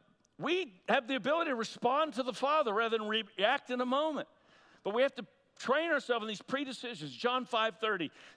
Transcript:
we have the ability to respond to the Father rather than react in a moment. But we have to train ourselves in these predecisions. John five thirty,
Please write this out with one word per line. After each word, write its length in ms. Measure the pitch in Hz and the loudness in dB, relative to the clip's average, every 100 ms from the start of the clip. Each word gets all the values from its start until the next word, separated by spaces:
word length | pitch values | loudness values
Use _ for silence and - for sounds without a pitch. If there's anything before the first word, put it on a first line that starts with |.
| _ _ _ - | _ _ _ -8
we 460 | 233 359 330 180 - | -2 -2 -2 -8 0
have 180 | 240 233 | 0 2
the 80 | |
ability 360 | 269 208 320 330 | -2 0 0 0
to 40 | |
respond 600 | 247 220 - 240 269 311 | -2 -4 -2 2 2 2
to 100 | 233 | 0
the 80 | 254 | -4
Father 420 | 208 269 311 262 | -2 2 2 2
rather 240 | 202 226 226 | 2 2 0
than 80 | 214 | 0
react 640 | 214 214 - 208 277 - | -2 -2 0 2 2 0
in 100 | 247 | -2
a 60 | 254 | 0
moment. 400 | 262 311 277 - _ _ - - - | 0 0 -2 -6 _ _ -20 -20 -10
But 120 | - | -4
we 80 | 214 | 2
have 120 | 269 | 0
to 120 | - 214 _ _ - | 0 -12 _ _ -8
train 320 | - 277 339 | 0 2 2
ourselves 320 | 294 - 240 | 0 0 0
in 60 | 214 | -2
these 140 | 202 | -6
predecisions. 680 | - 269 277 247 240 208 147 | -4 -4 -4 -6 -8 -8 -10
John 340 | 120 240 247 | -2 0 0
five 340 | 247 233 220 220 | 0 0 0 0
thirty, 320 | 220 196 147 - - | 0 0 -2 -8 -20